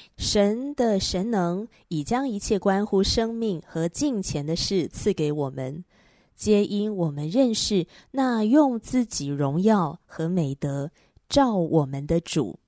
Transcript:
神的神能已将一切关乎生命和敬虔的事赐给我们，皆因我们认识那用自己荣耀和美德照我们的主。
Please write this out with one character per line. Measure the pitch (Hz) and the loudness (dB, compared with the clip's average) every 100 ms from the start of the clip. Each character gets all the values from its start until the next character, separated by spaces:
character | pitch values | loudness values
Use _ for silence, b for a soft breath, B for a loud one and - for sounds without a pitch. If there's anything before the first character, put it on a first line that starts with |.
| B - | B -8
神 | - 214 202 226 277 | 0 2 2 2 -4
的 | 285 233 196 | -2 0 0
神 | - 185 214 | 0 -4 -2
能 | 214 175 180 226 b - | -2 -2 -4 -8 b -8
已 | 156 | -6
将 | 143 240 277 | -2 -2 -2
一 | 202 | -4
切 | - 202 | -2 0
关 | 196 196 | 2 0
乎 | 208 196 | 2 2
生 | 196 - 226 | 2 2 0
命 | 226 226 165 - | -2 -4 -4 -6
和 | 165 170 | -4 -4
敬 | - 294 226 | -2 -2 -2
虔 | 185 151 | -4 -4
的 | 147 | -4
事 | 165 - 196 135 | -4 0 0 -2
赐 | - 214 | -2 -2
给 | 190 151 | 0 0
我 | 147 139 | -2 -4
们， | 135 131 156 b b b b b - | -6 -8 -10 b b b b b -6
皆 | 214 208 | 2 2
因 | 208 202 214 196 | 2 -2 -2 -2
我 | 165 | -2
们 | 143 151 | -2 -2
认 | 214 262 | 2 2
识 | 220 - 202 160 B B | 2 0 0 -2 B B
那 | 262 262 233 | -2 0 0
用 | 214 285 285 233 | 4 6 4 2
自 | - 247 | -2 -2
己 | 226 - 143 | -2 -4 -4
荣 | 143 139 156 | -2 0 2
耀 | 208 214 156 160 _ | 4 4 2 -4 _
和 | - 160 | -6 -2
美 | 185 143 | 0 0
德 | 139 147 139 143 b b b - | -2 -4 -4 -6 b b b -2
照 | 277 262 | 2 4
我 | 202 165 160 | 2 2 2
们 | 135 139 143 | 2 -2 -2
的 | 165 | -2
主。 | - 160 104 - | 0 -2 -2 -6